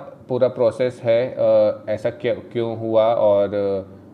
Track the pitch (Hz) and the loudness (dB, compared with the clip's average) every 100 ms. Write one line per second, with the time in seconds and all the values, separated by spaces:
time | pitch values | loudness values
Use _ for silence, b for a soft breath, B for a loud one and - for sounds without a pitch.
0 | - - - 123 123 127 113 - 127 123 | -8 -20 -6 0 0 2 -2 0 -4 -2
1 | 117 117 127 - 113 107 107 - - 107 | 0 0 0 -2 2 4 2 -2 -6 -4
2 | 120 - 123 95 - 120 117 110 113 110 | -4 -4 -4 -4 -6 -4 -4 -4 0 2
3 | 110 120 107 101 101 104 101 98 95 - | 4 4 4 4 2 -2 -2 -4 -6 -18
4 | - | -20